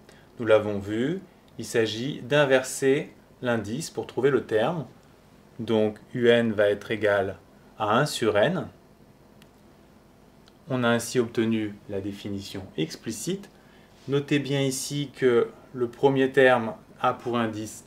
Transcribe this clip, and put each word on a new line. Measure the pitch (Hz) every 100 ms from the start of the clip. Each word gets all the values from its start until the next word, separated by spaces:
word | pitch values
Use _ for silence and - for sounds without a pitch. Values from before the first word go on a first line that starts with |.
| - - - -
Nous | 110
l'avons | 107 101 101
vu, | 98 110 135 190 - - _ -
il |
s'agit | 113 117 110 110 135 -
d'inverser | 120 147 139 131 - - 135 143 - - _ _
l'indice | 123 113 101 127 -
pour | - 110
trouver | - 135
le | 123 -
terme. | 113 160 170 123 - - - _ - - -
Donc | 110 110 107 104 -
U | 127 117
N | 117 117
va | 101 104
être | 104 -
égal | 110 104 101 98 95 - - - -
à | 107 117
un | 151
sur | - 110 101
N. | 123 180 98 - _ _ - _ _ - - _ _ _ _ _ _ _ _ _ _ _ -
On | 127
a | 120
ainsi | 117 - 127
obtenu | 113 117 113 110 104 104 -
la | 98
définition | 101 101 104 98 98 98 98 -
explicite. | 160 - 117 110 170 196 - - - - - - -
Notez | 143 139 143
bien | 127 139
ici | 135 131 - 143 139 -
que | 131 117 110 - -
le | 127 120
premier | - 139 135 131
terme | 135 131 123 113 107 - -
a | 127
pour | 123 123 117
indice | 113 104 107 -